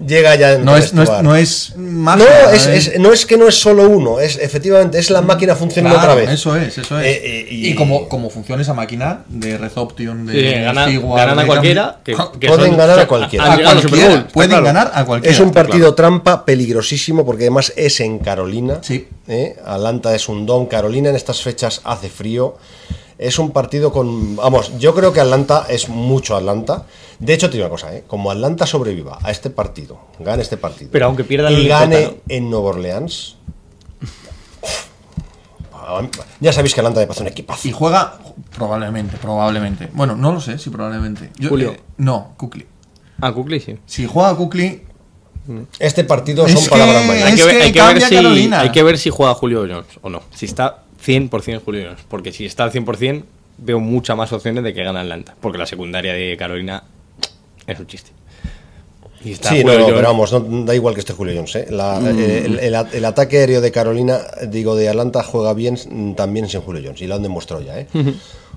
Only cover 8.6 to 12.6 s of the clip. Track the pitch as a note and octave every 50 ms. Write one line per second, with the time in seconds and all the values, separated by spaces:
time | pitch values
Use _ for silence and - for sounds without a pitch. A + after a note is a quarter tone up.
8.6 | C#3+ D3 C3+ - - - A#2+ A#2+ C3 D#3+ G3 - - - B2+ A2+ A2 A2 A2 G#2+
9.6 | A2 A2 - B2+ A#2+ - - - A#2 A#2 A2+ A#2 A2+ A2 - C#3+ C3 C3+ B2+ A#2
10.6 | A2+ B2 C3 C#3 C#3+ C#3+ C3+ B2+ A#2+ B2 B2 B2 B2 C3+ C#3+ D3+ D3 D3+ C#3+ C#3+
11.6 | D3 C3+ - G3 A3 - - - _ C3 A2 - F3 - - B2+ C3+ C3+ D#3+ D#3+